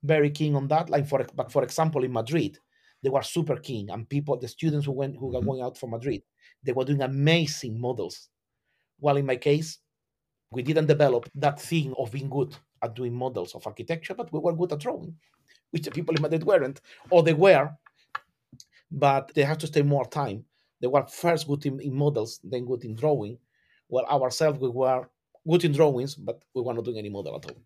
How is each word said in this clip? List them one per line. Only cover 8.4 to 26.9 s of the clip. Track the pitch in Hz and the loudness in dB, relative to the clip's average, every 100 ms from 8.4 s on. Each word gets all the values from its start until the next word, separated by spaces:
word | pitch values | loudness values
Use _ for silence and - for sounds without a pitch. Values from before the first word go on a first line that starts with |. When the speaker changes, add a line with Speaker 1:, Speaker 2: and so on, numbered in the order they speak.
| _ _ _ _ _ _ | _ _ _ _ _ _
Speaker 1:
While | 147 143 | 0 2
in | 139 | 0
my | 127 | 0
case, | 147 147 160 - _ _ _ _ _ _ _ | 2 2 0 -12 _ _ _ _ _ _ _
we | 123 | -6
didn't | 123 156 156 | 0 2 4
develop | 147 143 120 - 143 | 6 6 4 -2 -2
that | 143 143 | -2 -2
thing | - 165 147 127 | -2 -2 -2 -4
of | 117 | -6
being | 131 135 | -6 -4
good | 131 139 - _ _ | -2 -4 -6 _ _
at | 120 113 | -8 -6
doing | 123 | -6
models | 123 127 113 90 - | -4 -6 -6 -8 -10
of | 107 | -14
architecture, | 107 165 165 - 190 | -12 -8 -8 -8 -10
but | 254 | -6
we | - | -2
were | 165 165 | -2 0
good | 180 | -2
at | 147 | -2
drawing, | 151 - 165 165 _ _ _ _ _ | -6 -8 -10 -18 _ _ _ _ _
which | 170 | -8
the | 160 | -6
people | 156 160 160 | -6 -2 0
in | |
Madrid | 151 160 165 | 0 0 4
weren't, | 190 135 139 _ - - | 2 2 -6 _ -20 4
or | 180 | 6
they | 160 | 6
were, | 151 190 156 123 - _ _ _ - _ _ _ - - _ _ | 6 8 8 6 -6 _ _ _ -16 _ _ _ -20 -20 _ _
but | 139 143 139 135 | 2 4 4 0
they | - | 0
had | 139 156 | 2 0
to | 151 | 0
stay | 151 | 2
more | 143 143 123 | 4 2 0
time. | - 139 101 - _ _ _ | -4 -4 -6 -12 _ _ _
They | 123 | 0
were | 139 139 | 2 0
first | - 170 160 151 | -2 0 0 0
good | 143 143 | -2 -2
in, | 135 | -6
in | 143 131 | -6 0
models, | 143 120 110 - | 2 2 -4 -8
then | - 127 123 | -8 -6 -4
good | 123 | -6
in | 120 110 | -6 -2
drawing. | 147 139 104 123 _ _ _ _ _ | 0 0 -2 -12 _ _ _ _ _
Well, | 123 131 | -2 0
ourselves, | 139 127 - 156 135 | 0 0 2 0 2
we | 127 | -4
were | 120 131 127 127 _ _ _ 160 | 0 2 0 -2 _ _ _ 0
good | 175 | 2
in | 170 | 4
drawings, | 143 156 127 135 - | 6 4 4 -4 -8
but | 147 - _ | -10 -10 _
we | 131 | -6
were | 123 | -4
not | 117 | -4
doing | 117 | -6